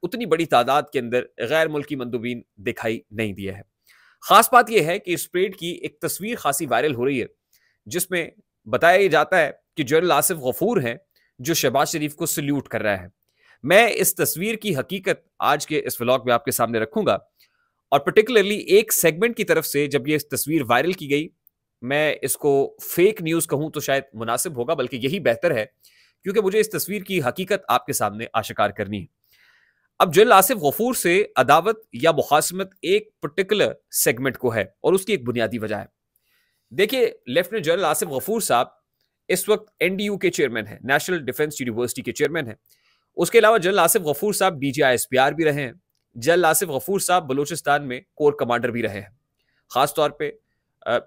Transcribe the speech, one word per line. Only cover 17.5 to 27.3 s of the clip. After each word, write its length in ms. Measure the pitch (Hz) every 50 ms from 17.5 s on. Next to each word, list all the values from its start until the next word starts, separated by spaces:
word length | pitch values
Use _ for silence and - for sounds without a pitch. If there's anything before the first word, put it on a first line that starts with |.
| _ _ _ _ _ _ _ - 139
और 120 | 143 143 180
particularly 500 | - 214 220 220 254 214 190 202 214 202 - -
एक 240 | 180 208 214 - -
सेगमेंट 440 | - - 165 156 165 214 240 226
की 80 | - 208
तरफ 200 | - 165 160 151
से 240 | - - 143 147 143
जब 200 | 131 143 120 147
ये 100 | 156 143
तस्वीर 440 | - - - 120 - 139 160 160 131
वायरल 320 | 110 120 123 139 175 190
की 120 | - 160
गई, 240 | 135 143 147 156 - _ _ _ _ _ _ _ _ _ _ -
मैं 360 | 123 139 147 156 151 - - -
इसको 540 | 131 - - - 147 139 135 139 147 - - - - -
फेक 260 | - 175 208 214 - 170
न्यूज़ 260 | 160 165 170 - -
कहूं 220 | 147 135 151 156
तो 100 | - 151
शायद 240 | 143 - 139 139 135 _ -
मुनासिब 420 | 110 113 113 117 131 - 185 151 120
होगा, 160 | 120 131 165
बल्कि 220 | 151 127 123 139
यही 240 | 123 110 135 160 202
बेहतर 320 | 139 131 117 113 - 175 147
है 200 | 113 107 - _ _ _ - _ _ _ _ _ _ -
क्योंकि 180 | 185 190 226
मुझे 200 | 202 190 196 220
इस 120 | 214 214 -
तस्वीर 300 | 160 - - 196 208 190
की 180 | - 196 175
हकीकत 420 | 135 123